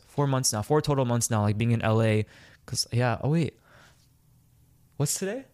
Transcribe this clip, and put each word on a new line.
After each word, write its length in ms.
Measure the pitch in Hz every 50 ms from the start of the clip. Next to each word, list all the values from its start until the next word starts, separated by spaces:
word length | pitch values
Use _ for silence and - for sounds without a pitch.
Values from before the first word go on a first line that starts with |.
| _ _
four 180 | - - 143
months 260 | 139 135 131 131 - -
now, 100 | 107 104
four 180 | - 147 151 151
total 220 | - 143 135 131
months 260 | 120 120 120 117 -
now, 120 | 117 107 104
like, 140 | 104 107
being 140 | 104 117 117
in 100 | 117 117 -
L 200 | 113 110 110 113
A. 240 | 110 107 107 104 - - - - - - _ -
'Cause, 220 | - - - - -
yeah, 280 | - 117 123 123 113 - -
oh, 60 | 127
wait. 260 | 156 170 156 - - _ _ _ - - - - _ _ _ _ _ _ _ _ _ _ _ _ _ _ - _ _ _ _ _ _
What's 180 | - 139 147 -
today? 300 | - 196 190 214 262 269 -